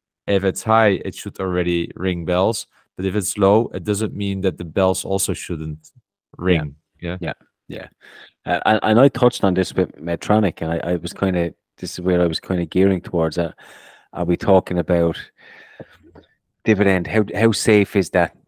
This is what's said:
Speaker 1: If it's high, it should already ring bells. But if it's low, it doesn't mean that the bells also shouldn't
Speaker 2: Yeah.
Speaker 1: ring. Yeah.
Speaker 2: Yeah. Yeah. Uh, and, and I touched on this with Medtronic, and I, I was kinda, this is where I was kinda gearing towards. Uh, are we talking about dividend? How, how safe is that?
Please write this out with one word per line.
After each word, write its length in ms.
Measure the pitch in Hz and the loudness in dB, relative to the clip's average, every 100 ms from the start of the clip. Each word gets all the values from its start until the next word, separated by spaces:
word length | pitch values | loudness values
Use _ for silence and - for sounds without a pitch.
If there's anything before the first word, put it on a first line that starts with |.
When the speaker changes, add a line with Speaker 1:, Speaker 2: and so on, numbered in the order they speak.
| _ _ - | _ _ -2
Speaker 1:
If 180 | 98 | 0
it's 180 | 95 87 | 0 -2
high, 380 | 110 113 110 95 | 0 4 4 2
it 100 | 95 | -4
should 240 | - - - | -10 -12 -8
already 500 | 95 90 87 87 87 - | -4 -2 0 -2 -4 -4
ring 280 | 92 87 | -4 -4
bells. 420 | 85 90 101 117 - _ _ - | -2 0 0 -2 -10 _ _ -8
But 100 | 95 | -4
if 80 | 104 | -4
it's 220 | 95 104 | -4 2
low, 300 | 98 107 - | 4 4 2
it 100 | 95 | -4
doesn't 300 | 87 101 107 | -4 -2 -4
mean 260 | 101 101 98 | -4 -4 -2
that 160 | 92 82 | -2 -4
the 60 | |
bells 400 | 85 98 95 92 | -4 2 2 2
also 280 | 92 95 - | -2 -2 -2
shouldn't 580 | 90 - 80 78 78 - _ _ _ _ - | -4 -6 -6 -6 -10 -14 _ _ _ _ -6
Speaker 2:
Yeah. 60 | |
Speaker 1:
ring. 320 | 90 85 76 71 _ _ | 0 0 0 -10 _ _
Yeah. 160 | 87 90 | -10 -8
Speaker 2:
Yeah. 140 | - - _ _ - | -8 -10 _ _ -16
Yeah. 200 | - - _ - - - _ | -16 -16 _ -20 -20 -20 _
Uh, 160 | - 87 - | -4 -2 2
and, 140 | 110 | 2
and 180 | 107 110 | 4 6
I 80 | 139 | 4
touched 360 | - 123 - | 4 2 2
on 100 | 98 | 0
this 180 | 90 90 | 0 0
with 180 | - 92 - | -2 -4 -4
Medtronic, 680 | 82 85 - 107 98 - | -6 -6 0 2 2 -2
and 100 | 82 | -6
I, 200 | 82 87 | -4 -4
I 40 | 87 | -4
was 160 | 87 | -6
kinda, 420 | - 98 90 85 - _ _ | -4 -2 -2 -4 -6 _ _
this 140 | 90 | -12
is 60 | - | -6
where 200 | 90 87 | 0 2
I 60 | 87 | 0
was 120 | 80 | -2
kinda 260 | - 90 82 | -4 -4 -2
gearing 340 | 92 98 92 | 2 2 2
towards. 380 | - 85 80 85 | -2 -2 -2 -2
Uh, 140 | 82 - - - - - _ | -6 -8 -20 -20 -20 -20 _
are 120 | - | -6
we 120 | 87 87 | -2 -2
talking 420 | - 95 - 90 | 4 2 2 -2
about 380 | 82 87 85 - - _ - - - - - _ _ - _ _ _ _ | 0 2 0 -2 -12 _ -20 -20 -20 -20 -20 _ _ -20 _ _ _ _
dividend? 420 | - 101 98 92 82 | 0 2 4 2 0
How, 180 | 107 101 | 0 0
how 180 | 92 113 | 2 2
safe 440 | 107 - 104 98 101 | 2 4 4 4 0
is 140 | 87 | 0
that? 260 | 92 85 - | 0 0 -4